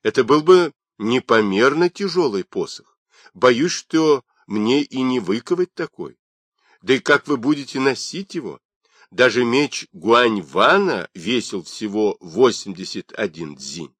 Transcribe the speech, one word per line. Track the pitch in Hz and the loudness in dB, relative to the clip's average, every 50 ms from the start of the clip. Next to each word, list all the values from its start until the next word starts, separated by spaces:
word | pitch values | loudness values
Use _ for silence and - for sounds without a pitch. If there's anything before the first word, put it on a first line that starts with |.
«Это | - - - 135 123 | -2 0 0 0 2
был | 113 143 151 | 2 2 2
бы | 151 170 185 180 175 147 _ _ _ _ _ | 6 6 6 6 4 0 _ _ _ _ _
непомерно | - 104 113 123 131 - - 117 110 107 101 95 101 120 135 143 160 175 175 | -8 -4 -2 -2 -2 2 2 2 4 4 2 2 4 4 4 4 2 0 0
тяжёлый | _ - 202 190 165 180 170 127 101 98 90 | _ -4 -8 -2 0 0 0 0 -2 -4 -8
посох. | _ - 98 80 - - - _ _ _ _ _ _ _ _ _ - _ | _ -6 -6 -6 -6 -8 -18 _ _ _ _ _ _ _ _ _ -20 _
Боюсь, | 90 123 127 123 117 151 175 - | 2 4 4 4 4 0 -2 -4
что | - - _ - 160 160 156 147 131 _ _ _ _ _ | -6 -8 _ -2 0 2 2 2 0 _ _ _ _ _
мне | _ 98 107 107 113 131 147 | _ -4 -2 0 2 2 2
и | 147 _ - 131 | 0 _ -4 -4
не | 131 127 127 123 | -2 -2 -2 -2
выковать | 98 87 101 120 - - 175 170 180 - _ | -2 -2 -4 -4 -2 -4 -2 -2 -2 -4 _
такой. | - 123 - _ - 85 67 _ _ _ _ _ _ _ _ _ _ _ _ _ _ | -10 -10 -10 _ -16 -16 -16 _ _ _ _ _ _ _ _ _ _ _ _ _ _
Да | _ 98 131 | _ 0 0
и | 123 | 0
как | _ - 147 139 _ | _ 2 2 2 _
вы | 139 147 | -4 -6
будете | 123 107 143 151 143 135 - - 135 | -2 0 -2 -2 -2 -4 -10 -6 -2
носить | 131 135 127 - - - - 117 101 _ - | -2 -2 -2 -2 -8 -12 -12 -12 -14 _ -12
его? | 170 127 90 71 - _ _ _ _ _ _ _ _ _ _ | -12 -12 -12 -14 -16 _ _ _ _ _ _ _ _ _ _
Даже | - - 123 127 107 123 123 | 0 2 2 4 4 2 0
меч | 117 120 139 147 127 - - - _ | 2 2 0 0 -2 -6 -12 -14 _
Гуаньвана | _ 87 80 104 117 120 123 117 110 98 82 69 67 92 107 135 175 202 202 180 135 95 - - _ | _ -6 0 2 4 4 4 2 0 -2 -6 -4 0 2 2 4 4 2 2 0 -4 -4 -8 -10 _
весил | 95 80 95 127 120 - - - - 78 | -10 -6 -4 -4 -4 -4 -6 -10 -10 -10
всего | - - - 110 104 98 107 107 101 90 _ | -12 -12 -10 -8 -4 -2 0 0 0 -2 _
восемьдесят | - 87 80 104 131 120 101 - - 101 92 85 95 - - 101 - _ | -14 -10 2 4 4 4 4 -2 -10 -12 -12 -12 -12 -12 -12 -12 -14 _
один | - - 110 92 76 82 82 76 71 | -8 -8 -8 -8 -6 -10 -12 -12 -12
дзинь». | 67 67 69 71 85 78 69 _ | -16 -16 -14 -14 -14 -14 -16 _